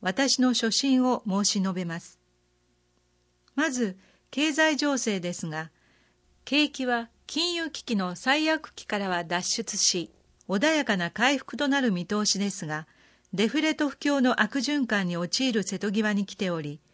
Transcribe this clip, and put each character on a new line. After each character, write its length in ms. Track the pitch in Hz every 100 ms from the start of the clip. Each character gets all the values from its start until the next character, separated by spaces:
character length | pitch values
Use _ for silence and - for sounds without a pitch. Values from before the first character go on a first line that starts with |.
私 400 | 185 190 269 -
の 120 | 254
所 180 | 226 226
信 340 | - 277 254 254
を 160 | 240 202
申 180 | 196 208
し 140 | 208
述 100 | 190
べ 120 | 180 170
ま 120 | 170
す。 200 | - - _ _ _ _ _ _ _ _ _ _ _ _ _
ま 160 | 269 311
ず、 260 | 254 208 185 _ _ _
経 220 | 269 311
済 240 | 302 311 294
情 200 | 294 262
勢 240 | 233 196
で 120 | 175
す 140 | 175 165
が、 240 | 156 160 _ _ _ _ _ _ _
景 240 | - 294 294
気 160 | -
は 240 | 247 233 233 _ -
金 280 | 302 349
融 160 | 339 320
危 140 | -
機 120 | - 208
の 200 | 180 170
最 340 | 262 302 311
悪 240 | 311 -
期 120 | - -
か 120 | 208
ら 100 | 196
は 160 | 175
脱 180 | 170 175
出 340 | - - 220 202
し、 320 | - 180 - _ _ _ -
穏 280 | 190 302
や 100 | 311
か 140 | 240 190
な 120 | 170
回 280 | - 254 269
復 180 | - 233
と 120 | 285
な 120 | 277
る 100 | 247
見 140 | 175
通 220 | 170 208 202
し 120 | 190
で 120 | 202
す 160 | - 156
が、 200 | 151 - _ _ _ _
デ 160 | 185 214
フ 140 | 302
レ 120 | 311
と 140 | 311 285
不 80 | -
況 240 | 294 277
の 220 | 247 220
悪 160 | 208 277
循 280 | 240 294 233
環 220 | 208 180
に 80 | 170
陥 360 | 170 - 262
る 100 | 220
瀬 160 | 185 185
戸 140 | 208
際 200 | 202 214
に 140 | 202 196
来 80 |
て 160 | - 185
お 100 | 165
り、 200 | 147 151 _